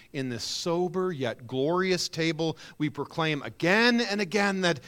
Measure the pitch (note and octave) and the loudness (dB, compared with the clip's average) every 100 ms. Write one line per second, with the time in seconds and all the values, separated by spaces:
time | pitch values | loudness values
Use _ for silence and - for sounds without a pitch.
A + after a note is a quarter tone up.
0 | - D3 C3 A#2+ - - F3+ E3+ F3+ F#3 | -12 -6 -6 -6 -6 -4 -2 0 0 -2
1 | F#3 D3+ B2 A2 A2+ C3 C#3+ F3 F#3+ F3+ | -2 -2 -4 -4 -6 -2 2 2 2 0
2 | - E3 E3 D#3+ E3 D3+ - - D3+ - | -2 -2 -2 0 -2 -2 -12 -4 -4 -2
3 | C3+ - D#3+ D3 - - E3+ G#3 A#3 A#3+ | -6 -2 0 0 -4 -2 2 4 4 4
4 | A3 G3+ G3 G3+ G3+ F#3+ F3+ D#3 | 2 -2 0 2 2 2 2 0